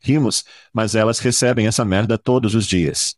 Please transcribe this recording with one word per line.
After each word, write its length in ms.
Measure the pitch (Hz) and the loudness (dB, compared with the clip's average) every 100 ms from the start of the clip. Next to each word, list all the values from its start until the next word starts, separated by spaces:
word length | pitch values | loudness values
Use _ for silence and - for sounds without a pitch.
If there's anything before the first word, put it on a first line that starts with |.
rimos, 420 | - 151 117 - - - _ | -2 0 0 -2 -8 -18 _
mas 220 | 113 110 110 | -4 0 2
elas 240 | 110 113 | 0 0
recebem 460 | 123 - 123 117 107 | -2 0 0 2 0
essa 200 | 120 107 | 0 0
merda 320 | 95 110 113 | 0 0 -2
todos 380 | - 127 113 110 | 0 0 2 0
os 120 | 98 | 0
dias. 480 | 92 76 - - | 0 0 -2 -6